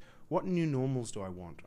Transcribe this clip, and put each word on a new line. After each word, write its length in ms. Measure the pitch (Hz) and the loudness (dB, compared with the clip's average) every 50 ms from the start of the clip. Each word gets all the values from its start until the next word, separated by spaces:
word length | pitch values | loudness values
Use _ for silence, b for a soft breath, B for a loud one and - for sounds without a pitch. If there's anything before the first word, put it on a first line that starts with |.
| B B B B B B | B B B B B B
What 180 | 156 185 190 | 2 2 2
new 180 | 190 180 170 165 | 4 4 4 4
normals 480 | 156 139 127 131 135 131 127 117 104 | 4 4 4 2 2 2 0 -2 -2
do 80 | - 107 | -4 -4
I 80 | 98 92 | -4 -6
want? 320 | 90 90 90 85 78 - - | -6 -8 -10 -10 -12 -12 -8